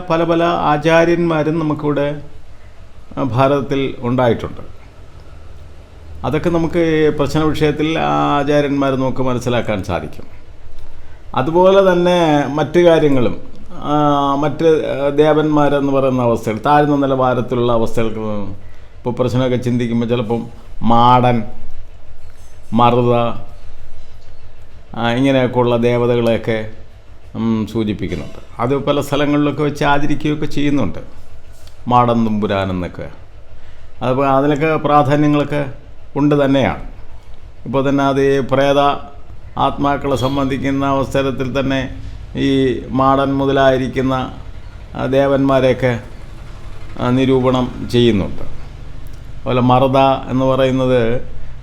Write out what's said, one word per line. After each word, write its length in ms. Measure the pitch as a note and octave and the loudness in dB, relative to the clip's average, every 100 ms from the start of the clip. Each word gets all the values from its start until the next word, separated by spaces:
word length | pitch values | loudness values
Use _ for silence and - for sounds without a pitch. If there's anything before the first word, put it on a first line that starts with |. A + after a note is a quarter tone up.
| F3+ | -2
പല 140 | E3 | 0
പല 200 | E3 E3 | 2 2
ആചാര്യന്മാരും 1160 | E3+ E3+ D#3+ D3+ D#3+ E3 E3+ E3+ E3+ D#3+ D3+ E3 | 2 0 0 2 4 4 4 2 2 0 0 0
നമുക്കിവിടെ, 640 | D#3 D3 D3 C#3+ C#3+ D3 - - - - - - - - - - | -2 -2 -2 0 -2 -4 -10 -12 -14 -16 -16 -18 -18 -16 -12 -4
ആ, 60 | |
ഭാരതത്തിൽ 720 | C3+ A#2 C3+ C#3+ A#2+ C#3 C3+ - | -2 2 2 2 -2 -2 -4 -4
ഉണ്ടായിട്ടുണ്ട്. 640 | A#2+ B2 B2+ A2 D2+ - - - - - - - - - - - - - - - - - A#2+ | -2 0 2 0 -4 -10 -14 -16 -18 -20 -20 -20 -18 -18 -16 -16 -16 -18 -20 -20 -16 -8 -4
അതൊക്കെ 240 | D3 E3+ | -2 0
നമുക്ക് 300 | E3+ E3 F3 | 0 0 0
ഈ 380 | E3 D#3 D3+ C#3+ | 2 2 2 2
പ്രശ്ന 260 | C#3 D#3 | 0 2
വിഷയത്തിൽ 560 | D#3 C3 D3+ - D#3 D#3+ | 2 2 0 2 0 0
ആ 400 | D3 D3 D3 C#3+ | 0 0 2 0
ആചാര്യന്മാരെ 560 | C#3 D3 C#3+ C#3 C#3 C3+ | 2 2 2 0 0 0
നമുക്ക് 260 | C3 B2 | 0 0
മനസ്സിലാക്കാൻ 600 | C3 B2 A#2+ A#2+ G#2+ G#2 | 0 0 0 -2 0 -2
സാധിക്കും. 400 | F2+ F2 D#2 - - - - - - - - - - - - B2+ | -2 -4 -4 -8 -10 -12 -12 -10 -4 -4 -2 -4 -6 -10 -6 -2
അതുപോലെ 560 | C3 E3 F#3 G3 F#3+ | 0 4 6 6 6
തന്നെ 560 | F3 F3 F3+ E3 D3 C3+ | 4 4 4 4 2 2
മറ്റു 320 | C#3+ - F3 | -2 0 4
കാര്യങ്ങളും, 600 | F3 D#3+ D3+ C3+ A2 F2+ - - - | 6 6 6 4 2 0 -6 -6 -6
ആ, 640 | - C#3+ D3 D3 C#3+ C#3 C#3 | -6 -2 2 2 2 2 0
മറ്റ്, 500 | D3+ C3 D#3+ D#3 A2+ | 0 2 4 4 2
ആ, 240 | B2 C#3+ | -2 0
ദേവന്മാരെന്ന് 840 | C#3+ D#3 D3+ D3+ D3+ C#3+ C#3+ C#3 | 4 4 4 2 2 2 2 2
പറയുന്ന 280 | C#3 C3+ B2+ | 2 2 2
അവസ്ഥകൾ, 380 | A#2+ A#2 - G#2+ C#3+ | 0 0 -2 -2 2
താഴ്ന്ന 300 | D3 D3 C#3+ | 4 4 2
നിലവാരത്തിലുള്ള 800 | C#3 C3 B2+ B2 A#2 B2+ A#2+ | 2 2 2 0 0 0 2
അവസ്ഥകൾക്ക് 800 | A#2+ A2+ - A2+ G#2+ A2 G#2 G2+ G2 - - - - | 2 2 2 0 -2 -4 -4 -4 -6 -8 -10 -12 -10
ഇപ്പോൾ 180 | B2+ A#2 | -6 -2
പ്രശ്നമൊക്കെ 380 | B2 A2+ C3 B2 | 0 2 0 0
ചിന്തിക്കുമ്പോൾ 480 | B2 A#2+ A#2+ A#2 A#2 | 0 -2 0 -2 0
ചിലപ്പം 420 | A#2+ G#2+ A#2 A2+ - - - | -2 0 -4 -4 -12 -10 0
മാടൻ, 640 | G#2+ A#2 A#2 B2+ B2 A#2+ - - - - - - - - - - - - - A2 | 4 6 8 6 6 2 0 0 2 2 -2 -6 -6 -6 -6 -8 -10 -10 -2 4
മറുത, 340 | A#2+ A#2+ A#2+ A#2+ A#2 A2 - - - - - - - - - - - - - - - - | 4 4 4 2 2 -2 -4 -6 -4 -2 -2 -2 -2 -6 -6 -6 -6 -8 -10 -12 -10 -4
ആ, 40 | A#2 A#2+ | 0 2
ഇങ്ങനെയൊക്കെയുള്ള 580 | C#3 C3+ B2+ A#2+ A#2+ A#2+ A#2+ | 4 4 2 2 2 4 2
ദേവതകളെയൊക്കെ, 720 | A#2+ A#2+ A#2+ A#2 A2+ - A2+ A2 - - - - - - G#2+ | 2 2 2 2 0 0 -4 -4 -10 -12 -16 -18 -16 -12 -4
ഉം, 280 | A2+ A2 G2+ | -2 0 -2
സൂചിപ്പിക്കുന്നുണ്ട്. 680 | A#2 G#2+ G2 F#2+ E2 C#2+ - - - | -2 -2 -2 -4 -6 -8 -12 -12 -4
അത് 140 | A#2+ C#3 C#3+ | -2 -2 0
പല 140 | C#3+ C3+ | -2 0
സ്ഥലങ്ങളിലൊക്കെ 560 | - D3 D3 D3 C3 | 0 0 2 0 0
വെച്ച് 200 | C#3+ - D3 | -4 0 2
ആചരിക്കുകയൊക്കെ 520 | D3 D3 C#3 D3+ D3+ D3+ | 4 4 2 0 -2 0
ചെയ്യുന്നുണ്ട്. 560 | D3 C#3+ C#3 G2 D2 - - - - - - - - - | 0 2 2 0 -4 -10 -10 -8 -8 -10 -12 -14 -10 0
മാടൻ 320 | B2 B2 A#2 A2+ | 2 4 2 2
തമ്പുരാൻ 420 | G#2+ G#2 G2 F#2+ F2+ | 0 0 0 -2 -4
എന്നൊക്കെ. 320 | E2+ D#2+ D2 - - - - - - - - - | -6 -8 -12 -12 -16 -14 -12 -10 -8 -8 -10 -4
അതിപ്പോൾ 260 | B2 C3 C#3 C3+ | -2 0 2 4
അതിനൊക്കെ 320 | D3 D3 D#3+ D3+ D3 | 2 2 0 0 2
പ്രാധാന്യങ്ങളൊക്കെ 800 | D3 C3+ D3 D3 D3 C#3 D3 C#3 A#2+ - - - - | 2 4 4 4 2 0 -2 -4 -8 -14 -14 -8 0
ഉണ്ട് 160 | D3 C#3+ C#3 | 2 4 4
തന്നെയാണ്. 380 | C3+ G#2+ D2+ - - - - - - - - - | 2 2 -2 -8 -10 -10 -10 -10 -12 -12 -12 -4
ഇപ്പോൾ 160 | C3 C3+ | -2 0
തന്നെ 140 | C#3 C#3 | 2 2
അത് 100 | C3+ C#3 | 2 2
ഈ 100 | C#3 B2 | 2 2
പ്രേത 300 | C3 C#3 C#3 C#3+ C#3 - - - - - - C3+ | 2 4 4 2 0 -6 -14 -12 -12 -10 -2 -2
ആത്മാക്കളെ 520 | C3+ C#3+ C#3 C#3 C3 | 0 -2 0 0 0
സംബന്ധിക്കുന്ന 600 | C3 C#3 C3+ C3 C3+ C#3 C#3 C#3 | 0 0 -2 -2 -2 -2 0 0
അവസരത്തിൽ 520 | C3 C#3 C3+ B2 C3 B2+ | 0 0 -2 -2 -4 -2
തന്നെ 220 | C3+ C3+ B2+ - - - - B2+ C#3 | -2 -2 -4 -8 -12 -12 -10 -4 0
ഈ 20 | C3+ C3+ A#2+ - C3 | 2 0 -2 -4 0
മാടൻ 300 | C3 C3+ C#3 C#3 | 2 2 2 0
മുതലായിരിക്കുന്ന, 760 | C#3 C#3 C3+ C3 B2+ C3 C3 C3 A#2 - - - - - - - | 0 2 4 2 0 -2 -2 -2 -4 -10 -14 -14 -14 -16 -14 -6
ആ, 100 | C3 C3+ | 0 2
ദേവന്മാരെയൊക്കെ, 760 | C#3 C#3 C3+ C3+ B2+ A#2+ B2+ A#2 - - - - - - - - - - | 2 2 4 4 4 2 0 -2 -6 -14 -14 -14 -14 -14 -10 -10 -8 -4
ആ, 80 | B2 B2+ | 0 2
നിരൂപണം 460 | C3 C3 B2+ B2+ B2 - A2 | 4 2 2 2 0 -4 -2
ചെയ്യുന്നുണ്ട്. 500 | A#2+ A#2+ G#2 D#2+ - - - - - - - - - - - | 4 4 4 0 -2 -2 -4 -6 -12 -12 -10 -10 -10 -12 -8
അതുപോലെ 260 | B2 B2 B2 | -2 0 4
മറുത 280 | B2+ C3 C3+ C3+ C3 C3+ | 4 4 4 4 2 -2
എന്ന് 140 | B2+ C3 | -2 0
പറയുന്നത് 500 | C3 C3 C3 B2+ B2 A2+ A#2 - - - - | 2 2 2 2 2 2 0 -2 -4 -4 -6